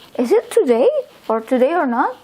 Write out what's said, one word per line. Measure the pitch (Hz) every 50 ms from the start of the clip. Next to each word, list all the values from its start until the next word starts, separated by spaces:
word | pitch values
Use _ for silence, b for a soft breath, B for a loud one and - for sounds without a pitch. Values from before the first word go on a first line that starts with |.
| B B _
Is | - 247 233
it | 359 453 - -
today | - 480 370 262 240 226 262 480 622 571 494 - - - -
or | - 220 226
today | 220 - 262 247 247 277 339
or | 359 311
not? | 262 233 240 311 480 508 -